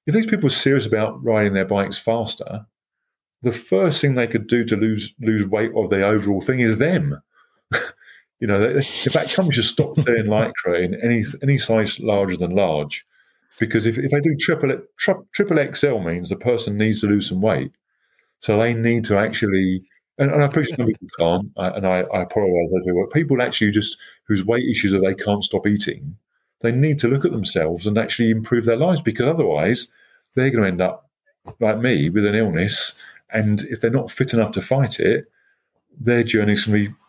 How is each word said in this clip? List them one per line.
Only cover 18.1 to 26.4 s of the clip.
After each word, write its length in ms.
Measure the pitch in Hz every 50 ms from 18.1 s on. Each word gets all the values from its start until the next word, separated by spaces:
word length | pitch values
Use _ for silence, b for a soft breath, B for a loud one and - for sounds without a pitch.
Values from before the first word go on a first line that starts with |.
| _ _ _ _ _ _
So 180 | - - 107 104
they 160 | 113 117 120
need 300 | 113 113 117 117 117 107
to 120 | - 104
actually, 680 | 98 107 107 107 - 117 104 95 95 95 95 92 92 b b b b _ _ _ -
and, 140 | 139 139 151
and 100 | 151 143
I 40 |
appreciate 300 | 139 143 160 147 - -
some 100 | 131 120
people 200 | 110 110 - - 90 -
can't, 360 | - 85 85 85 90 101 98 -
I, 120 | - 95 92
and 180 | - 104 98
I, 140 | 92 92 90
I 220 | 90 - - 95 90
apologise 500 | - - 107 101 92 90 87 85 82 92
if 120 | 90 87
they 60 | 92
work. 220 | 87 87 - - -
People 280 | 151 165 135 135 123
actually 300 | 123 127 - - 110 104
just, 260 | 101 107 104 - B B B B B B _
whose 200 | - 107 95 92
weight 240 | 101 117 123 127 123
issues 240 | 117 - - 98 98
are 80 | 98
they 140 | 92 95 95
can't 300 | - - 104 101 104 104
stop 200 | - - 95 -
eating, 520 | 104 104 101 - - - - - 139 90 - _ _ _ _